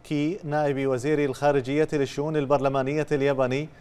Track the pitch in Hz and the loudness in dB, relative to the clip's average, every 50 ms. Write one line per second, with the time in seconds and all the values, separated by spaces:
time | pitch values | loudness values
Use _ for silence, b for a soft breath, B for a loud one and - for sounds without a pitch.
0 | - - 156 147 147 151 180 208 - 147 147 151 151 143 139 135 139 135 131 123 | -8 -4 -2 0 0 0 -2 -4 -6 -4 -2 0 0 0 0 0 0 0 0 0
1 | 110 147 156 147 147 139 127 - 143 147 147 143 123 127 139 151 156 151 - 151 | 0 0 2 2 2 0 0 0 2 2 2 2 0 0 0 0 0 2 0 0
2 | 139 123 - - 143 156 160 151 139 131 143 135 131 139 135 135 131 131 147 156 | -2 -2 -2 -4 -4 -2 -2 -2 0 2 2 2 2 2 0 0 0 0 -2 -2
3 | 147 - 151 143 135 143 139 131 131 123 127 139 151 156 B B | -2 0 0 0 2 0 2 0 0 0 0 -2 -4 -6 B B